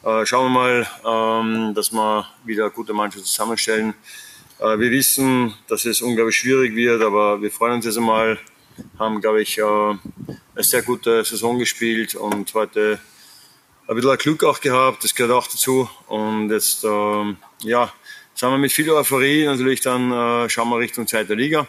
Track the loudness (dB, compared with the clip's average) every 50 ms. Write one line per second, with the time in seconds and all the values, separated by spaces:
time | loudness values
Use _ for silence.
0 | 0 0 0 2 2 2 2 2 2 2 2 2 2 2 2 0 0 -2 -8 -8
1 | -4 -2 0 0 2 2 0 0 0 -2 -2 -2 -2 -2 -2 -2 -4 -2 -2 0
2 | 0 0 0 -2 -4 -6 -16 _ -10 -6 -2 -2 -2 -2 -4 -8 -8 -6 -4 -2
3 | -2 -4 -6 -8 -6 -6 -4 -4 -2 -4 -2 -4 -2 0 0 0 0 -2 -4 -8
4 | _ -20 -20 -20 -20 -20 -20 -20 -20 -20 -10 _ 0 0 2 2 2 2 2 2
5 | 2 2 0 2 2 2 2 2 0 -2 -4 -10 _ -6 -4 -4 -2 -2 -2 -2
6 | -2 0 2 2 2 2 2 0 2 2 2 4 2 2 0 0 2 2 2 4
7 | 2 2 4 4 2 2 2 0 -2 -6 -2 0 0 0 0 -2 -2 -4 -2 0
8 | 2 2 2 4 2 2 0 -2 -6 -20 _ _ _ _ -20 -20 -20 -20 -8 -4
9 | -4 -2 -2 0 0 2 2 2 0 0 -2 0 0 2 2 2 2 0 -2 -4
10 | -8 -16 -16 -14 -14 -14 -14 -16 _ _ _ -2 -2 0 0 0 0 0 -4 -2
11 | 0 2 2 2 2 -2 -6 -4 -2 -2 -2 0 -2 -2 -2 -2 -2 -2 -2 -2
12 | -4 -6 -6 -8 -4 -4 -4 -4 -6 -4 -2 -2 -2 0 0 0 0 0 0 -2
13 | -6 -20 -20 -20 -20 -20 -20 -20 -20 -20 _ _ _ _ _ _ _ -6 -4 0
14 | 2 2 2 2 0 -2 0 2 2 2 2 2 0 0 2 4 4 2 0 -2
15 | -4 -4 0 0 2 2 2 2 0 -2 -4 -4 0 0 2 0 0 -2 -8 -20
16 | -12 -8 -6 -4 -2 -2 -2 -2 -2 0 0 0 0 -2 -2 -2 -2 -2 0 0
17 | 0 0 0 -2 -2 -4 -6 -10 -14 -20 _ _ -4 -2 0 0 0 0 -4 _
18 | _ -20 -20 -20 -20 _ _ -2 0 0 2 2 2 2 2 0 2 4 4 2
19 | 4 2 2 2 2 2 4 2 2 2 0 0 0 0 0 0 0 -2 0 0
20 | 0 0 0 0 0 0 0 0 0 -2 -2 -2 0 0 0 0 -2 -2 -4 -6
21 | -6 -2 -2 -2 -2 -2 -2 -2 0 0 0 0 -2